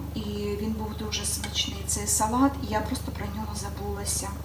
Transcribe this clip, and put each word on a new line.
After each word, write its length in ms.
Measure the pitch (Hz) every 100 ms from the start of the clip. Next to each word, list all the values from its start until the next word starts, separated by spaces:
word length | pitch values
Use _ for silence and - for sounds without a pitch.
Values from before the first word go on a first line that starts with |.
| - 220
і 40 | 208 202 208 202
він 100 | 220
був 160 | 214 214 208
дуже 260 | 214 208 208
смачний, 580 | - 202 - - - -
цей 200 | - 202
салат, 440 | - 220 247 277 -
і 80 | 208
я 80 | 214
просто 320 | 214 254 -
про 140 | - 208
нього 300 | 208 214 -
забулася. 720 | - - 202 202 196 - 190 -